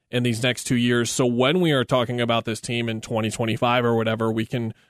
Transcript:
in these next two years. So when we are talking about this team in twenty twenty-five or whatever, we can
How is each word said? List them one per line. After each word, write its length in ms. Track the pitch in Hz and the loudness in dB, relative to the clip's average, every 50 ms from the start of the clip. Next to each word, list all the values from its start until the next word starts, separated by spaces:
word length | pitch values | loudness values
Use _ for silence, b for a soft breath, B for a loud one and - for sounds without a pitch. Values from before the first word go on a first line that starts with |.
| _ _ | _ _
in 120 | - 123 123 | -2 0 0
these 180 | 123 117 110 123 | 0 0 0 0
next 220 | 127 123 - - | -2 -2 -2 -2
two 120 | - 131 | -2 0
years. 340 | 120 120 120 123 120 120 117 | 2 2 2 2 2 2 0
So 140 | - - 131 | 0 0 2
when 380 | 123 120 117 127 135 160 185 180 | 2 2 2 2 2 2 2 2
we 100 | 165 147 | 2 2
are 120 | 131 120 | 2 2
talking 360 | - 139 127 120 117 123 120 | 2 0 0 0 0 -2 -2
about 240 | 120 117 117 117 110 | 0 0 0 0 0
this 160 | 120 110 - | -2 -4 -6
team 300 | - - 120 120 120 117 | -6 -6 -4 -4 -2 -4
in 100 | 113 110 | -4 -6
twenty 300 | - - 120 110 110 110 | -6 -4 -4 -2 -2 -2
twenty-five 520 | - - 120 113 107 113 - 120 120 123 120 | -2 -2 -2 -2 -2 -2 0 0 2 2 2
or 140 | 117 117 | 2 2
whatever, 340 | 113 110 113 110 110 113 113 | 2 0 0 0 0 0 0
we 140 | 110 113 110 | 0 -2 -2
can 300 | - - 123 117 113 b b b b | -4 -4 -4 -4 -6 b b b b